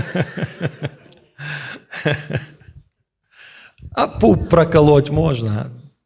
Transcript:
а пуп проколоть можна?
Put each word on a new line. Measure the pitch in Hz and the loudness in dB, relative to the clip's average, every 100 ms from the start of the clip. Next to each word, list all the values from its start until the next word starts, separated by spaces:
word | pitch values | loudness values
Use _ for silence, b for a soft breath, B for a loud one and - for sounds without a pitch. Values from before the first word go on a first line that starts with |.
| - 180 - - 160 - 160 - 147 - _ _ _ - 147 147 B B _ - 151 - - - - - _ - _ _ _ _ _ B B B B B - | -2 -4 -6 -6 -10 -8 -10 -8 -14 -14 _ _ _ -18 -14 -14 B B _ -6 -4 -4 -6 -10 -10 -20 _ -20 _ _ _ _ _ B B B B B -12
а | - 147 | -4 -4
пуп | - 226 185 - | 2 4 4 4
проколоть | 165 160 165 147 147 139 | 2 4 4 6 6 4
можна? | 151 160 127 110 107 127 120 - _ | 0 -2 -2 -2 -4 -6 -12 -20 _